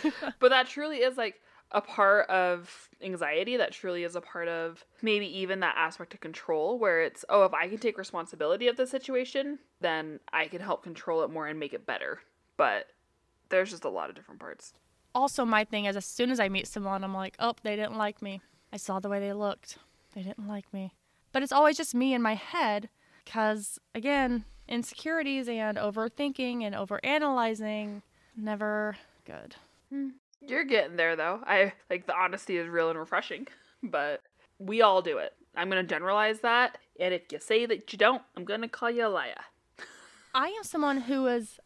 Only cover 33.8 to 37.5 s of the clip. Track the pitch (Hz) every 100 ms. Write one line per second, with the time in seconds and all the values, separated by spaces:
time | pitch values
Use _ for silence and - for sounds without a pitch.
33.8 | 220 151 147 143 - _ _ _ 196 226
34.8 | 214 185 175 131 71 - _ - 185 190
35.8 | 180 160 180 208 214 220 240 233 247 -
36.8 | _ - 180 180 - 147 -